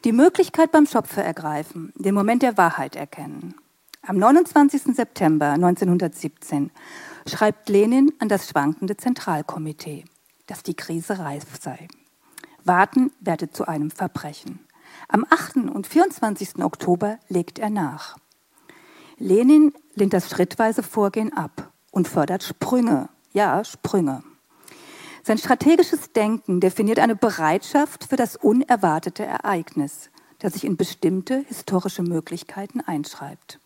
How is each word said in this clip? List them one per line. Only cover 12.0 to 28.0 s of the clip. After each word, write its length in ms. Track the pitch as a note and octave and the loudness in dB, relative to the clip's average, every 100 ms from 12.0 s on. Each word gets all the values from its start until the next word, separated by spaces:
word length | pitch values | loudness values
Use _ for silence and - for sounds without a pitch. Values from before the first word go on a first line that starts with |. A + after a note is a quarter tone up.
| _ _ _ - - _ | _ _ _ -20 -20 _
Warten 480 | - F3+ G3+ - B3+ _ | 0 4 4 2 0 _
werde 320 | F3+ E3 D#3+ | -6 -4 -6
zu 160 | - - | -8 -6
einem 240 | D#3 D3+ | -4 -6
Verbrechen. 680 | - F#3 - D3+ D3 - F#3 _ _ _ - - | -6 -8 -8 -14 -16 -18 -18 _ _ _ -20 -4
Am 160 | G#3 - | -4 0
achten 380 | D#4+ - C4+ A#3 | -2 0 -4 -4
und 180 | G#3 G3 | -8 -2
vierundzwanzigsten 800 | D4+ F#4 - A3 G3 F#3+ - | 2 2 0 -6 -6 -10 -6
Oktober 560 | F3 - - F3 G#3 A3+ _ | -6 -4 -2 0 0 -6 _
legt 320 | F3+ E3+ - | -4 -4 -6
er 100 | G#3+ | -4
nach. 480 | G#3 D3+ C#3+ - - _ _ _ _ _ - _ - - _ | -2 -4 -6 -16 -20 _ _ _ _ _ -20 _ -20 -20 _
Lenin 560 | F#3+ G3 B3+ D4+ D4+ - _ - | 2 4 8 8 6 2 _ 0
lehnt 180 | G3 | 2
das 160 | F3+ - | 2 -2
schrittweise 520 | - G3+ - A3+ A3 | -2 -2 0 0 0
Vorgehen 520 | G#3+ - G3+ A3 A3 | -4 -2 0 0 -4
ab 380 | C#4 D#3+ - - _ _ | -6 -8 -12 -20 _ _
und 160 | - F3 | -2 0
fördert 340 | - C#3+ F#3+ | 0 -2 -4
Sprünge, 680 | - - - B3+ A#3 C3+ C#4+ _ _ | -8 -10 -2 0 2 0 -2 _ _
ja, 320 | G3 G3+ D3 A3 | -2 0 0 -4
Sprünge. 580 | - - G3+ D3+ C3+ - _ _ _ - - - - - - | -10 -2 0 0 -4 -12 _ _ _ -20 -20 -20 -20 -20 -12
Sein 140 | - A3 | -4 -2
strategisches 760 | - B3 C#4 E4 F4 D4+ - | 0 2 4 4 4 0 -2
Denken 480 | A3+ G#3+ A3 - F3+ | -2 0 -2 -2 2
definiert 380 | F#3 F#3 G#3 A3+ | 2 2 0 2
eine 180 | A#3 G#3+ | 2 2
Bereitschaft 880 | A#3 G3+ D#3 F3+ - C#4+ D4 - | -2 0 0 0 0 0 0 -6